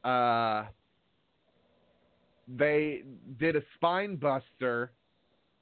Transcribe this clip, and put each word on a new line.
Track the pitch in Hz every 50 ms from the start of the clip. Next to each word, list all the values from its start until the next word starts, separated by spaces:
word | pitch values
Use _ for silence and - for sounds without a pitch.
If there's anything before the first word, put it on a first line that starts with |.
| -
uh, | 123 127 123 123 120 117 117 117 113 110 107 107 104 - _ _ _ _ _ _ _ _ _ _ _ _ _ _ _ _ _ _ _ _ _ _ _ _ _ _ _ _ _ _ _ _ _ _ - 127
they | 123 143 151 147 151 151 151 143 - - 135 127 98 - - 131 117
did | 156 165 156
a | 151 143 - -
spine | _ - 170 175 190 202 208 190
buster | 147 143 147 135 135 - _ _ _ 127 123 120 120 120 120 _ _ _ _ _ _ _ _ _ _ _ _ _ _